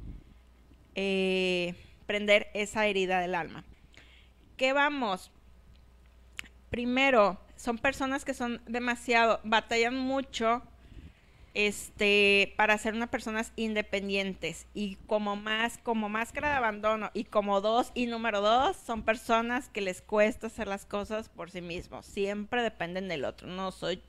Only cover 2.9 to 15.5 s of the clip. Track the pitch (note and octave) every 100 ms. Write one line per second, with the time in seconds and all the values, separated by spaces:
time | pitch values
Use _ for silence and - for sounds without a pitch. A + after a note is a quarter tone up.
2.9 | F#3+ F#3 F#3 F3 F3 D3+ G#2 - - -
3.9 | - - - - _ - - C4 C#4 C#4+
4.9 | C#4+ A3+ F3+ - - - - - - -
5.9 | - - - - - - - - A#3 A#3+
6.9 | B3+ C#4 B3 G3 G3 - - A#3+ A#3 C4+
7.9 | C4+ C4+ C4+ - C4 A#3+ A#3 - A#3+ B3
8.9 | A#3+ - A#3 A#3 G3 A3 A3 G#3+ A#3 A#3
9.9 | C4 C4 C4+ C4+ - A3+ B3 - - -
10.9 | - - - _ - - G3+ G#3 G#3 -
11.9 | - G#3 G3+ G3+ G3+ F#3+ - G#3+ G#3 A3
12.9 | A3+ A#3 A#3+ A3+ A3 A3+ - A3 G#3+ G#3
13.9 | G3+ G3 G3 F#3+ F#3 D#3+ E3 - - G3+
14.9 | F#3+ - G#3+ G#3 G3+ G#3+